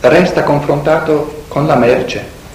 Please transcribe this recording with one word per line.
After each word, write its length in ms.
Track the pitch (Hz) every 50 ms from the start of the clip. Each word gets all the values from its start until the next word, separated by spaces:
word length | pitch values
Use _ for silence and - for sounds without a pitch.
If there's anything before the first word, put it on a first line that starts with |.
resta 420 | - 123 151 180 185 175 - - -
confrontato 960 | - 147 143 143 - 147 147 147 156 156 165 160 160 151 147 147 - - - - - -
con 140 | 143 147
la 100 | 156 147
merce, 480 | 127 120 120 127 131 - - - 101 - - - - - - -